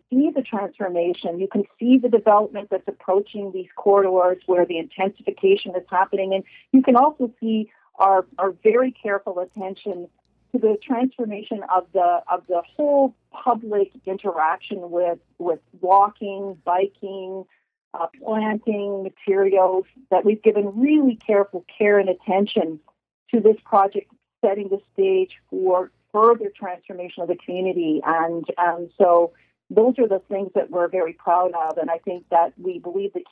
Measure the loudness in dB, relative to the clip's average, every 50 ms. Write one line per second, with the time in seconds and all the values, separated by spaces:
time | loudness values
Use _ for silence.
0 | _ -4 -2 0 0 0 -2 -4 -6 -6 -6 -6 -8 -8 -8 -8 -8 -4 -2 -2
1 | -2 -2 -4 -6 -6 -8 -6 -6 -6 -4 -4 -4 -4 -6 _ -2 2 4 4 4
2 | 4 2 0 2 4 4 4 4 2 0 -6 -12 -8 -6 -8 -6 -6 -8 -14 -8
3 | -4 -2 0 0 -2 -4 -8 -12 -12 -10 -10 -12 -12 -12 _ -2 2 4 4 4
4 | 4 4 2 2 2 2 0 -2 _ 0 0 2 0 0 -2 -6 -8 -8 -6 -6
5 | -6 -6 -6 -8 -8 -10 -4 0 2 2 2 2 0 -4 -10 -10 -8 -4 -2 -2
6 | 0 0 -2 -4 -4 -2 -4 -4 -6 _ -18 -20 _ _ 2 4 6 6 6 6
7 | 4 4 2 -2 -6 -6 -6 -6 -4 -2 -2 -2 -4 -6 _ _ _ _ _ 2
8 | 2 4 4 2 0 _ _ -4 -4 -4 -2 0 2 2 2 2 2 -2 -4 _
9 | -6 -6 -6 -4 -6 -8 -8 -8 -8 -10 -10 -12 -12 -12 -12 -12 -10 -10 -10 -10
10 | -12 -16 _ _ _ _ _ _ _ _ -2 0 2 0 0 0 -4 -4 -4 -2
11 | -2 -4 -4 -6 -8 -8 -8 -10 -10 -10 -10 -10 -4 -2 -2 -2 -2 -2 -2 0
12 | 2 2 2 0 -2 -4 -6 -6 -4 -4 -4 -4 -4 _ _ -2 0 2 4 4
13 | 2 2 0 _ _ _ -18 -6 -4 -2 -2 -2 -4 -4 -2 -2 -2 -4 _ -12
14 | -10 -10 -10 -8 -6 -6 -4 -2 -2 -2 -2 -4 -8 -12 -12 -12 -10 -6 -4 -2
15 | -2 -2 -4 -6 _ _ _ -8 -6 -6 -6 -6 _ _ _ _ 0 4 4 4
16 | 4 2 0 -6 -10 -10 -10 -10 -10 -12 -12 -8 -4 -2 -2 0 0 -2 -4 _
17 | -14 -12 -12 -12 -12 -12 -12 -14 -14 _ _ _ _ _ _ _ _ _ -10 -10
18 | -10 -10 _ -12 -8 -6 -4 -2 -2 -2 -4 -4 -4 -4 -4 -4 -4 -6 -8 -8
19 | -10 -12 -14 _ -2 0 2 2 2 4 4 4 4 2 2 -2 -4 _ _ _
20 | _ -2 0 2 2 2 0 2 2 2 2 2 0 -4 -2 0 2 4 4 4
21 | 4 2 0 -2 -2 0 2 2 2 0 -4 -12 -14 -10 -4 0 2 4 4 4
22 | 2 2 -2 -4 -2 -2 0 0 0 0 0 -2 -2 -2 -6 -10 _ _ _ _
23 | _ _ _ _ _ _ 0 4 4 4 4 2 _ 0 2 2 2 2 0 -6
24 | -10 _ _ _ _ _ _ _ -2 -2 0 -2 -4 -4 -6 -6 -6 _ _ 0
25 | 2 2 2 2 0 -2 -6 _ _ _ -6 -2 0 0 0 0 -2 -4 _ _
26 | _ _ 2 4 4 4 4 2 -2 -8 -10 -10 -10 -10 -10 -12 _ -16 -14 -14
27 | -14 -14 -12 -8 -6 -6 -6 -6 _ -10 -6 -4 -4 -4 -2 -2 -2 -2 -2 -2
28 | -2 -2 -2 0 -2 -2 -4 -6 -8 -8 -4 -2 -2 -2 -2 -4 -8 -6 _ 2
29 | 4 6 6 4 4 2 -2 _ _ _ _ _ _ -4 0 2 2 2 2 0
30 | 0 0 -2 -2 -4 -6 -8 -8 -6 -4 -4 -4 -4 -4 -2 -2 -2 -2 -2 -2
31 | -4 -4 -6 _ -2 0 2 2 2 0 -2 -4 -4 -4 -4 -4 -4 -4 -6 -6
32 | -6 -8 -10 -10 -4 0 2 2 2 0 -2 -8 -8 -8 -8 -8 -8 -8 -6 -6
33 | -6 -6 -8 -10 -12 _